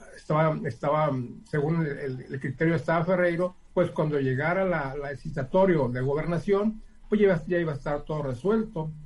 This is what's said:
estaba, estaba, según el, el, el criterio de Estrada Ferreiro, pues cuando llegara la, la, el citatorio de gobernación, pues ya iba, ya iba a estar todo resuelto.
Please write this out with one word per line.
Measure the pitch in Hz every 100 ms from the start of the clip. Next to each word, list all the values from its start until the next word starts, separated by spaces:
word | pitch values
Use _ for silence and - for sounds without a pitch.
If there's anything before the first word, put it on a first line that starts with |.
| - -
estaba, | - 156 160 151
estaba, | 147 - 147 156 151 131 117 - -
según | 151 147 165 156
el, | 139
el, | 139 131 -
el | 135
criterio | 143 - 165
de | 165
Estrada | - 165
Ferreiro, | 170 180 175 170 180 - -
pues | 185 170
cuando | - 151 143
llegara | 131 131 156 185
la, | 190 165 135 143
la, | 143
el | 139
citatorio | 160 151 127 185 190 160 123
de | 127
gobernación, | 131 147 151 165 202 196 220 214 - - -
pues | 214
ya | 196
iba, | 165 -
ya | 175
iba | 160
a | 131
estar | 156 147
todo | - 151
resuelto. | 139 120 190 220 214 160 156 -